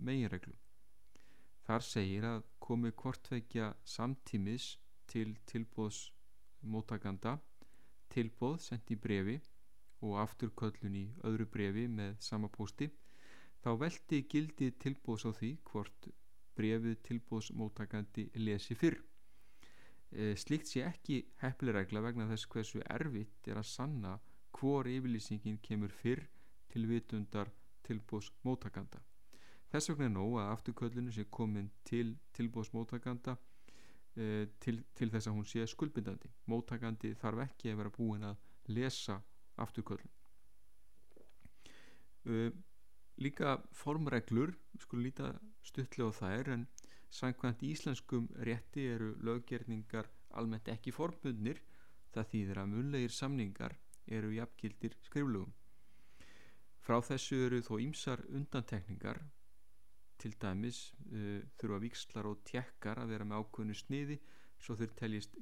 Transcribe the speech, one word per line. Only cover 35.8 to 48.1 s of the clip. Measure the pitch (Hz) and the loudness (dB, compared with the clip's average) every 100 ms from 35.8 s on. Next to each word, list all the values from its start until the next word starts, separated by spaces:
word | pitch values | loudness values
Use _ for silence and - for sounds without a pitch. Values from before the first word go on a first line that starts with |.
| 147 123 101 98 - - | 2 2 0 -2 -6 -6
Móttakandi | - 117 - 117 117 113 107 107 | 2 2 2 0 0 0 0 0
þarf | 113 110 131 | 2 2 0
ekki | - 117 | -2 0
að | 107 | 0
vera | 104 - | 0 2
búinn | 113 104 104 | 2 2 0
að | 104 - - - | -4 -6 -8 0
lesa | 110 131 - - 98 - - - - | 2 2 2 0 -2 -4 -10 -8 -4
afturköllun. | 113 - - 101 - - - - - - - - - - - - - - - - - - - - - - 117 | -2 -2 -2 -2 -4 -10 -10 -10 -10 -10 -10 -10 -10 -10 -10 -10 -10 -10 -10 -10 -10 -10 -12 -12 -10 -8 0
Eh, | 113 117 180 - - - - - - | 4 4 0 -8 -10 -10 -10 -10 -2
líka | 135 - 147 131 - | 0 2 4 4 0
formreglur, | - 143 156 147 123 - 113 156 - - | -4 0 2 4 4 6 6 6 2 -8
við | - | -10
skulum | - 120 123 | -2 0 2
líta | - 135 127 220 - | 0 -2 -2 -6 -10
stuttlega | - - 127 - 113 | -6 -2 -2 2 2
á | 107 | 2
þær, | 95 107 135 | 2 2 2
en | 120 120 - - - - | 0 -2 -6 -12 -10 -10
samkvæmt | - 127 120 127 113 | -2 0 2 2 2
íslenskum | 139 156 156 123 - | 0 0 0 -2 2